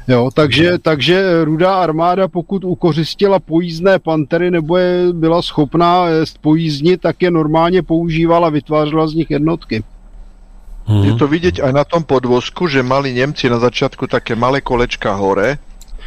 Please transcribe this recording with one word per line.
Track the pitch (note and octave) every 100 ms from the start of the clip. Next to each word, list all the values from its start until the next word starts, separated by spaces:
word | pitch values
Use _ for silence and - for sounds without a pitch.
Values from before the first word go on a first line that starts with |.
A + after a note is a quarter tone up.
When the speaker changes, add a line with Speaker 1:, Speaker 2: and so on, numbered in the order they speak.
| -
Speaker 1:
Jo, | B2 B2+
takže, | D#3 D3+ C#3+ F3
Speaker 2:
Mhm. | F3
Speaker 1:
takže | E3 D3+ A#2+ F#3 F#3+ E3
Rudá | D#3 D#3 F#3 F#3+
armáda, | E3 D#3 E3+ F3+ F#3
pokud | F3 - G3
ukořistila | F3+ - E3+ D3+ D3+ - G3 F#3+
pojízdné | - E3+ F3 D#3+ G3 F#3
Pantery | F#3 D#3 C3 E3+ F3+
nebo | F3 D3+ F3+
je | F3+ F3+ F3+
byla | E3+ D#3+ F3
schopná, | - - C#3 D#3+ E3+ F3+ F3
e, | D#3+ D3+ -
pojízdnit, | D3+ D#3+ D#3+ C#3+ E3 F3+
tak | E3+ -
je | F3+
normálně | E3 D#3 D#3+ E3+ F#3
používala, | D#3+ E3 E3+ D#3+ E3 E3+ E3
vytvářela | D3+ D3+ D3+ D3+ D#3 D#3+
z |
nich | D#3+ -
jednotky. | C#3+ D#3 E3+ - A2 - - - - - - - - - -
Speaker 2:
Mhm. | - G#2
Speaker 3:
Je | G2+
to | A#2 C#3+
vidieť | E3 F3 -
aj | B2+
na | C#3+
tom | C#3+ E3+ D#3
podvozku, | C3 B2 B2 - - F3
že | C3+
mali | B2 C3+ C#3
Nemci | B2 C#3 D3 B2+
na | A#2
začiatku | A#2+ - C3+ - C3
také | B2 -
malé | A2+ B2 C3+
kolečka | - A#2+ A#2+ - A2+
hore, | G2 G2 F#2+ A2+ C#3+ - - - -